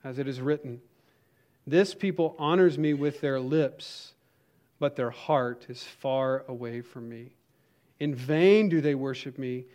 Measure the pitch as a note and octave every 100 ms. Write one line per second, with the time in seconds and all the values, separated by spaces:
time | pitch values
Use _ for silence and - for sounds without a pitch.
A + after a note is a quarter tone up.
0 | C3+ B2+ C3+ B2+ C3+ D3 C3+ A#2+ - _
1 | _ _ _ _ _ _ - E3 G3 -
2 | G3 F3 D#3+ - D3 F3+ F3+ C#3+ D3+ C#3+
3 | D3 C#3+ C#3+ C3+ B2+ D#3 C3+ - - -
4 | - _ _ _ _ _ _ _ C#3+ C#3
5 | A#2+ - - D3 B2 A#2+ - B2+ - -
6 | C#3 C3+ C3 C3 C3 B2 A#2 A#2+ A#2+ B2+
7 | A#2 A#2 B2 _ _ _ _ _ _ _
8 | D3 B2+ B2+ D#3 F#3+ G#3+ G#3 E3 D3 C#3
9 | C3+ B2+ C#3 B2+ B2+ B2+ B2+